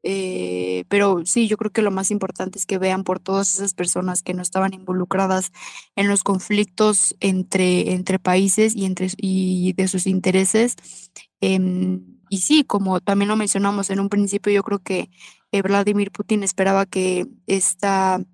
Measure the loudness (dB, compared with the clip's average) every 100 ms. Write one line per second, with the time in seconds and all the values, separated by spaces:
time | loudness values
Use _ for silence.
0 | -4 -4 -4 -4 -4 -4 -2 -4 -2 2
1 | 2 2 0 0 2 0 -2 0 0 -2
2 | -2 -2 -4 -6 -8 -8 -6 -2 0 0
3 | -2 -4 -2 -2 0 -2 -4 -4 -4 -2
4 | -2 -4 -6 -6 -4 0 -2 -2 -4 -4
5 | 0 0 2 0 -2 -10 -18 -18 -12 -2
6 | 0 0 0 -2 0 0 0 2 2 4
7 | 0 0 0 0 0 2 4 2 2 -2
8 | -2 -2 2 2 4 4 2 2 -2 -2
9 | -4 -2 -2 0 0 2 0 0 0 0
10 | 0 0 2 2 2 2 2 -2 -16 -20
11 | -20 -20 -20 _ 0 2 0 0 -2 -2
12 | -8 -20 _ -4 4 4 4 0 0 0
13 | 0 0 2 0 0 0 0 -2 -2 -2
14 | 0 0 0 0 2 0 0 -4 -2 -4
15 | -4 _ -20 _ _ -2 2 2 2 0
16 | -2 -6 -2 -2 -2 0 2 2 0 -2
17 | 0 0 -4 -10 -4 -2 0 -2 0 2
18 | 2 0 -4